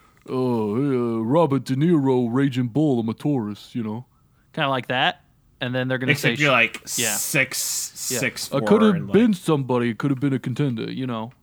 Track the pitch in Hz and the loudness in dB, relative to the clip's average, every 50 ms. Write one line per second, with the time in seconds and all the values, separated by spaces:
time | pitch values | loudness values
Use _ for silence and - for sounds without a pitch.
0 | _ _ _ _ - - 127 127 127 127 120 113 107 104 104 123 143 143 131 123 | _ _ _ _ -12 -6 -4 -2 0 0 0 0 0 0 0 0 0 0 0 0
1 | 120 120 117 113 113 113 139 170 165 147 139 135 120 - 131 131 151 175 175 151 | 0 0 -2 -2 0 2 2 4 4 4 2 0 -2 -2 0 2 4 4 4 4
2 | 135 135 127 123 123 117 117 131 139 139 123 127 123 120 107 143 156 151 131 117 | 4 4 2 2 2 2 2 2 0 2 0 0 -2 0 0 2 2 2 2 2
3 | 110 113 110 - - 147 147 131 107 104 104 - - - - 127 110 107 107 120 | 0 -2 -4 -2 -2 -2 0 0 -2 -4 -8 -10 -12 -10 -8 -6 -6 -6 -6 -8
4 | 131 _ _ _ _ _ _ _ _ _ - 165 151 139 135 127 120 - 127 127 | -10 _ _ _ _ _ _ _ _ _ -4 -2 0 0 0 -2 -2 -2 0 0
5 | 143 180 - - _ _ _ _ _ _ _ - 135 123 123 127 127 131 131 123 | 0 0 -2 -4 _ _ _ _ _ _ _ -8 -6 -4 -2 -2 -2 -2 -2 -2
6 | 131 131 147 143 - 147 120 120 151 143 131 120 113 110 - - - - - - | 0 0 0 0 0 -2 0 2 2 2 4 4 2 2 -2 -6 -12 -8 -4 -2
7 | 120 110 104 101 - - - 143 131 - - - - - - - - - - - | -2 -2 -2 -2 -4 -2 0 0 0 -2 -2 -6 -6 -6 -6 -6 -8 -10 -10 -10
8 | - - 127 120 127 120 - - - - - 139 - - 202 226 220 214 190 160 | -8 -4 -2 -2 -2 -2 -4 -6 -8 -4 -4 0 2 4 4 6 6 4 2 2
9 | 139 - - 196 240 226 202 - - - 156 139 135 127 127 123 120 120 110 - | 0 2 4 4 4 4 2 0 0 0 0 0 0 0 0 0 0 0 -2 -2
10 | - 143 143 123 143 143 135 127 - 135 117 - 147 139 120 110 117 113 113 120 | -2 -2 -2 0 0 0 0 -2 -2 -4 -2 -2 -2 -2 -2 -4 -6 -8 -6 -6
11 | 131 127 120 110 110 117 - _ | -6 -6 -6 -6 -8 -10 -12 _